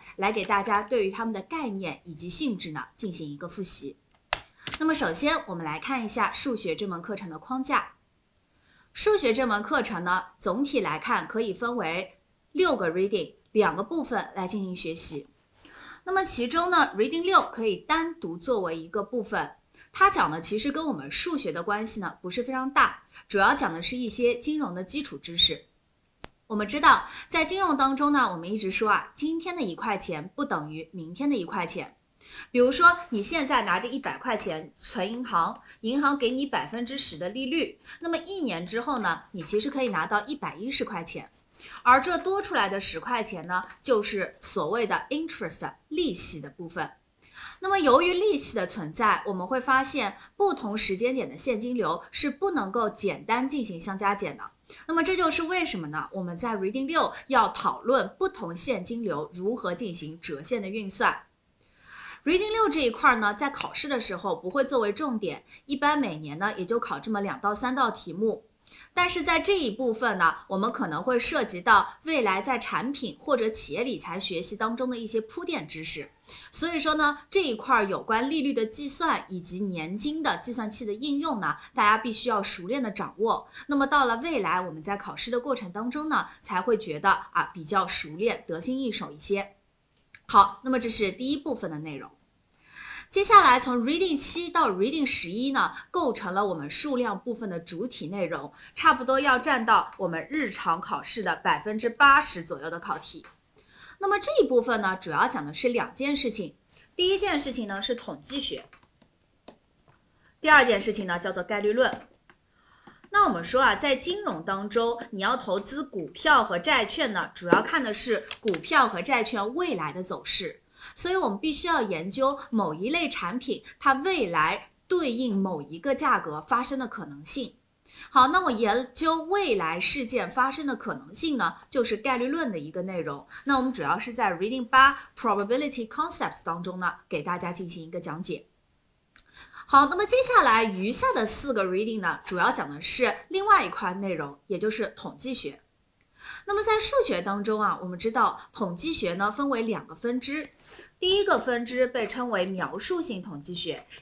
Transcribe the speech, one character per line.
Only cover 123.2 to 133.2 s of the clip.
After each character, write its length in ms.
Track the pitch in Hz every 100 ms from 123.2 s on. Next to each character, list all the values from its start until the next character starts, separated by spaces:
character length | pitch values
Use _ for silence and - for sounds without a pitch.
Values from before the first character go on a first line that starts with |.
| 175 240
品， 240 | 269 - - -
它 140 | 285
未 320 | 269 349 359 196
来 440 | 165 160 196 - _ -
对 240 | 359 294
应 220 | 226 254
某 280 | 196 190 160
一 160 | 143 165
个 160 | 285
价 240 | - 285 220
格 220 | 165 151
发 200 | - 240
生 160 | 247 269
的 120 | 247
可 180 | 220 160
能 180 | 143
性。 300 | 151 277 226 - _ _ _ - -
好， 160 | 262 262
那 180 | 359
我 60 | 349
研 400 | 220 220 226 247
究 300 | - 320 330
未 320 | 311 403 359
来 240 | 208 160 170
事 260 | - 285
件 240 | 226 240 175
发 220 | - 262
生 160 | 277 285
的 80 |
可 180 | 240 214
能 200 | 143 143
性 220 | 196 320 262
呢， 180 | 170 - -
就 140 | 269
是 120 | 226 214
概 220 | 269 247
率 80 | 254
论 240 | 320 277
的 80 | 175
一 120 | 147
个 100 | 180
内 180 | 185 180
容。 240 | 151 143